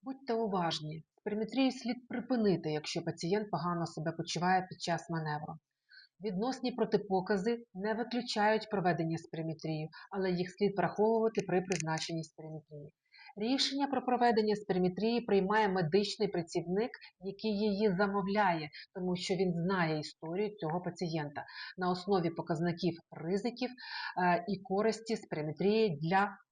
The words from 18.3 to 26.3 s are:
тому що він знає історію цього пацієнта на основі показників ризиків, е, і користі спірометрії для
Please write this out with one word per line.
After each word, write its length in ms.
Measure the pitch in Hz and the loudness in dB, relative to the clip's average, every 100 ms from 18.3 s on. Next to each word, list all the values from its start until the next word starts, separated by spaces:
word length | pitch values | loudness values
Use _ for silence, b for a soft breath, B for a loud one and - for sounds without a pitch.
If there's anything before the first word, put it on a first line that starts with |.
| 196 196 170 151 B B | 2 4 2 -2 B B
тому 220 | 196 185 180 | -6 -2 -2
що 180 | - | 0
він 180 | 180 185 | 2 2
знає 480 | 170 170 190 165 156 | 2 0 2 2 0
історію 560 | 147 - 160 175 208 208 | -4 -10 -6 -2 -2 -2
цього 240 | 160 170 | -4 -2
пацієнта 640 | 180 170 175 160 147 135 - B B - | -4 -4 -4 -2 -4 -8 -12 B B -4
на 120 | 180 | -2
основі 400 | 180 - 196 165 | -2 2 2 2
показників 640 | 170 160 160 175 170 180 - _ | -2 -4 0 0 0 -2 -2 _
ризиків, 600 | 151 156 196 233 233 247 | -12 -2 -2 -2 -4 -6
е, 760 | - - - - - 175 175 - | -6 -12 -10 -8 0 2 2 0
і 100 | 196 | -6
користі 580 | - 196 220 214 - 220 | -2 0 2 0 -2 -4
спірометрії 840 | - 156 151 151 185 220 220 147 | -4 -4 -4 0 4 4 4 2
для 340 | 160 190 202 | 2 4 2